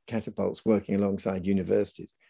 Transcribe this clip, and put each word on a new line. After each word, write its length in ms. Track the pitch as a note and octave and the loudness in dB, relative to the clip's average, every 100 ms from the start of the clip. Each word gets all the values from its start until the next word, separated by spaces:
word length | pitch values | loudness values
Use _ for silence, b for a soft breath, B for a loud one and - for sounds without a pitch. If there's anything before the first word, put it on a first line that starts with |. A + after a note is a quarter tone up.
| - | -6
catapults 600 | A2+ A2 G#2 G2 G#2+ - | -6 -6 -4 -4 -2 2
working 300 | G#2 - G2+ | 2 2 0
alongside 500 | G2+ G2 G2+ F#2+ F2+ | 2 0 -2 -2 0
universities. 680 | G2 F2+ G2+ G2+ - - _ | 0 4 2 2 -6 -16 _